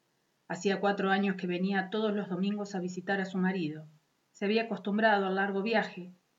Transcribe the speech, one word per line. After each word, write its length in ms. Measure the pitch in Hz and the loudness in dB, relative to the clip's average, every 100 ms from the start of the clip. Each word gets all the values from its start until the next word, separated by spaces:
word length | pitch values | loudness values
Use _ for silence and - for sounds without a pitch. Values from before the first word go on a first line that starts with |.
| _ _ _ _ - | _ _ _ _ -10
Hacía 320 | 190 202 185 | -2 0 2
cuatro 300 | 202 202 190 | 2 2 2
años 260 | 196 202 180 | 2 2 0
que 100 | 180 | -2
venía 440 | 175 190 196 185 | 0 2 0 0
todos 220 | 220 220 | 0 0
los 160 | 202 180 | 0 -2
domingos 460 | 180 202 208 196 | -2 -2 -2 -4
a 60 | 185 | -4
visitar 400 | 180 180 - 196 | -6 -6 -2 -2
a 40 | |
su 140 | 185 190 | -2 0
marido. 480 | 185 190 151 156 - - _ _ _ | 0 0 -2 -6 -14 -20 _ _ _
Se 140 | - 202 | -4 0
había 160 | 220 | 2
acostumbrado 640 | 226 190 202 208 220 202 196 | 0 -4 -2 4 4 4 2
al 100 | 190 | 0
largo 260 | 196 196 | 0 0
viaje 500 | 214 220 185 180 180 - _ | 0 0 0 -6 -14 -18 _